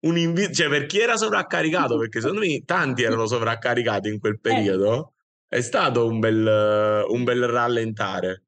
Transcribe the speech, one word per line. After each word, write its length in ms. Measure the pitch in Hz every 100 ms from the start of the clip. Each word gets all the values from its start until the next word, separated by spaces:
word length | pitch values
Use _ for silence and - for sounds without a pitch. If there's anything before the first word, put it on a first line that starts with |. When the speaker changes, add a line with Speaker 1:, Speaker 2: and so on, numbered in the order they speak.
Speaker 1:
un 160 | 160 170
invi-, 360 | 165 165 202
cioè, 160 | 139 151
per 160 | 147 143
chi 140 | 196
era 160 | 233 226
sovraccaricato, 800 | 214 202 175 170 160 175 139 117
perché 220 | 113 113
secondo 200 | 120 202
me 220 | 196 143 -
tanti 380 | 185 147 120
erano 220 | 117 113 110
sovraccaricati 840 | 120 113 117 123 120 117 101 101
in 100 | 107
quel 200 | 107 104
Speaker 2:
Eh. 0 |
Speaker 1:
periodo, 720 | - 151 101 95 101 117 156 _ _ _ _
è 140 | 123
stato 440 | 120 - 165 120 117
un 120 | 113
bel, 840 | 110 110 110 107 107 107 107 107 101
un 160 | 120
bel 240 | 123 123 123
rallentare. 960 | 120 120 120 113 107 101 95 90 92